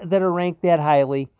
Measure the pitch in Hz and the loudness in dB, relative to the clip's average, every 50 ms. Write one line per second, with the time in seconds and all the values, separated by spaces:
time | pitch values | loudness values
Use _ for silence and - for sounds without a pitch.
0 | - 170 180 196 185 185 175 175 180 180 170 - - 180 170 160 147 147 151 143 | -6 -2 -2 0 0 0 0 -2 -2 -4 -4 -2 0 2 2 2 2 2 2 2
1 | 139 131 139 139 135 127 _ | 2 0 -2 -4 -6 -8 _